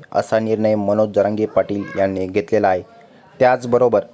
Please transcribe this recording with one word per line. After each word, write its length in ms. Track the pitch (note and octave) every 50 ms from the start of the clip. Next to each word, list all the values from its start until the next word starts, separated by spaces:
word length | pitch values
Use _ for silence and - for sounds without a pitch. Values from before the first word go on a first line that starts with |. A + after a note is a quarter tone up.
| - - -
असा 260 | - A2 - A2+ A2
निर्णय 360 | A2 A2 A2 G#2 A2 G#2+ G#2+
मनोज 340 | G#2+ G2+ G2+ G#2 G#2+ A2 G#2+ G2
जरांगे 300 | G#2 G2 G#2 G#2+ G#2 G#2+
पाटील 380 | G#2 - G2 F#2+ - G#2 G2+ G2 - - G2
यांनी 280 | G2 G2 F#2+ F#2 F#2+
घेतलेला 420 | F#2 F#2+ G2+ G2+ - A2 G#2+ G#2 G2
आहे. 140 | F#2 F2+ F2 - - - - - _ - _ _ - -
त्याचबरोबर 640 | B2+ B2 B2+ B2 B2 A#2+ A#2+ A#2+ B2+ A#2+ A2 G2+ - -